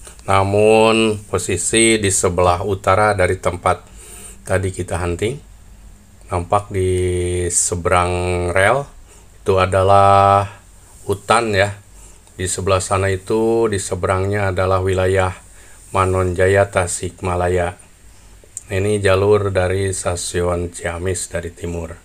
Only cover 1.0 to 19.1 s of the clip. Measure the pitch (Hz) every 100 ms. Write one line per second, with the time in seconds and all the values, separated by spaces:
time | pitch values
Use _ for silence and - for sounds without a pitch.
1 | 110 104 104 92 - 98 - 113 113 110
2 | 95 - 95 87 90 87 101 98 95 98
3 | 107 101 90 92 90 92 92 87 - -
4 | - - - - - 92 95 - 87 85
5 | 87 85 104 143 - - - - - -
6 | - - - 90 87 104 - 95 92 92
7 | 90 90 87 90 87 - - 87 87 90
8 | 87 90 90 90 90 92 101 135 139 -
9 | - - - - - 95 92 95 95 98
10 | 98 98 98 101 101 - - - - -
11 | - 98 - 113 117 95 101 101 - -
12 | - - - - 92 - 92 95 - 98
13 | 98 92 - 113 113 117 113 98 - 92
14 | 95 95 98 104 98 92 92 95 95 92
15 | 92 95 92 - - - - - - 95
16 | 92 92 92 87 92 98 101 95 90 -
17 | 90 - 92 90 90 90 87 - - -
18 | - - - - - - - 95 104 104
19 | 98